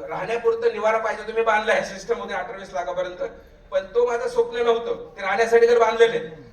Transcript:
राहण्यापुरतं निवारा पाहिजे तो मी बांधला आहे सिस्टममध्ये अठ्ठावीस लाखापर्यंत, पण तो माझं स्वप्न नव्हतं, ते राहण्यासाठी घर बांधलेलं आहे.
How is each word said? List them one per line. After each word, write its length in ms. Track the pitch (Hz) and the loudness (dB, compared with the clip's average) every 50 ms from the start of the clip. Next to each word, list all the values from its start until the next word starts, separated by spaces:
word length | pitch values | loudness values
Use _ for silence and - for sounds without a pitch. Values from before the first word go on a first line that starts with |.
| - - | -10 -10
राहण्यापुरतं 640 | 160 - 185 220 226 233 226 233 226 226 233 233 | -8 -8 -6 -4 -4 -2 0 0 0 2 0 -2
निवारा 260 | 214 208 208 220 226 220 | 0 0 0 0 0 0
पाहिजे 240 | 220 214 220 220 | -2 -2 -4 -6
तो 100 | 208 214 | -6 -6
मी 100 | 220 226 | -2 0
बांधला 300 | 226 226 214 214 220 214 | 2 2 2 2 2 2
आहे 120 | 202 - - | 0 0 0
सिस्टममध्ये 520 | - 196 - - - 233 - - 202 196 | -4 -8 -10 -4 -4 -4 -4 -4 -8 -6
अठ्ठावीस 320 | 185 180 - 190 196 190 - | -8 -8 -8 -10 -14 -12 -10
लाखापर्यंत, 500 | 185 180 175 180 180 180 185 180 180 180 - - - - - - - - - - | -8 -8 -6 -6 -4 -4 -6 -6 -6 -8 -10 -10 -10 -14 -20 -20 -20 -20 -12 -4
पण 140 | - 190 190 | -4 -4 -4
तो 220 | - - 240 240 | -2 0 2 2
माझं 220 | 240 233 233 254 240 | 2 2 0 -4 -2
स्वप्न 280 | - 240 226 233 240 | 0 0 0 0 0
नव्हतं, 600 | 240 240 233 226 226 - - - - - - - | -2 2 2 2 2 0 -4 -6 -6 -8 -14 -12
ते 60 | - | -8
राहण्यासाठी 440 | - - 202 226 233 - 226 233 233 | -4 -2 0 0 2 4 6 6 6
घर 120 | 233 240 233 | 6 6 6
बांधलेलं 340 | 226 220 233 226 233 226 | 4 4 6 6 4 4
आहे. 360 | 226 - - - - - - - | 4 0 -6 -8 -14 -16 -18 -20